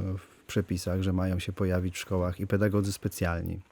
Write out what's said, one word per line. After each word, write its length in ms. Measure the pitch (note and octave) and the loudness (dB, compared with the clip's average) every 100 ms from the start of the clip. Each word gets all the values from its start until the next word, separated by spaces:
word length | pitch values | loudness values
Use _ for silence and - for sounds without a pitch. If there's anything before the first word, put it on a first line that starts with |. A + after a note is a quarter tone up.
| F#2+ F#2+ | -2 -4
w 160 | - - - | -8 -20 -4
przepisach, 560 | A2 F#2+ F#2 - F#2 | -2 0 -2 0 0
że 100 | F#2+ | 2
mają 260 | F#2 F#2 F#2 | 2 2 0
się 140 | - | -2
pojawić 420 | F#2 F#2+ F2+ F#2 | -2 0 2 0
w 40 | - | -4
szkołach 420 | - F#2+ F2+ F2+ | -2 0 0 -2
i 60 | G2 | 0
pedagodzy 460 | G2+ G#2 G2+ G2 | 2 4 4 2
specjalni 680 | G2 G#2 - F2+ E2+ E2+ E2+ - | 0 -4 -2 -2 0 -2 -6 -8